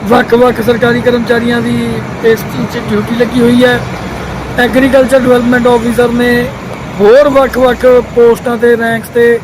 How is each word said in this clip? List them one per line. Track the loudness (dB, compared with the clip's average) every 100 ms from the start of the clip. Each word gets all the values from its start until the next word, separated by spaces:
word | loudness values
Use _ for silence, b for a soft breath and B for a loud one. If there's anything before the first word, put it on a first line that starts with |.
ਵੱਖ-ਵੱਖ | 0 -2 2 2 2 0
ਸਰਕਾਰੀ | -2 0 0 0
ਕਰਮਚਾਰੀਆਂ | 0 -2 -2 -2 -2 -2
ਦੀ | -2 -4 -4 -6 -8 -4
ਇਸ | -2 -2
ਚੀਜ਼ | -4 -8 -6
'ਚ | -6 -4
ਡਿਊਟੀ | -4 -2 -2
ਲੱਗੀ | -2 2
ਹੋਈ | 2 4
ਹੈ। | 2 0 -4 -10 -10 -10 -10 -10 -8 -4
ਐਗਰੀਕਲਚਰ | 0 2 2 2 2 2
ਡਿਵੈਲਪਮੈਂਟ | 2 2 2 2 2
ਆਫਿਸਰ | 0 0 0 0
ਨੇ, | 0 0 0 -2 -8 -12 -12 -12 0
ਹੋਰ | 4 6 6
ਵੱਖ-ਵੱਖ | 2 0 0 0 2 2 2 2 2
ਪੋਸਟਾਂ | 4 2 -2 -2
'ਤੇ, | 0 2
ਰੈਂਕਸ | 0 -4 -4
'ਤੇ | 0 2 2